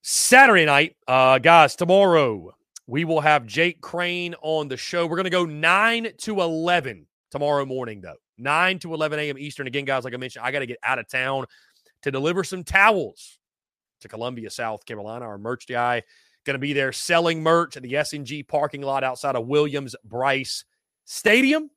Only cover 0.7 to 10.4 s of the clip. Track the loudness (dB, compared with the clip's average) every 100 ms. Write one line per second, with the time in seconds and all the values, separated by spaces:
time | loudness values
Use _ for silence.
0.7 | 4 2 _ 0 4 6 6 8 8 8
1.7 | 4 2 4 6 4 2 -2 -10 _ _
2.7 | -20 -8 -4 -2 2 4 2 0 -2 -2
3.7 | -2 -10 -6 -4 -4 -8 -8 -4 -4 -4
4.7 | -8 -6 -4 -2 -2 0 0 -2 0 2
5.7 | 2 2 0 -6 -10 -6 -2 -2 -2 0
6.7 | 0 -2 -14 _ _ _ -4 0 0 -2
7.7 | -6 -8 -12 -16 -20 _ _ -2 0 0
8.7 | -4 -8 -4 -4 -4 -6 -8 -12 -12 -8
9.7 | -6 -4 -4 -6 -10 -12 -8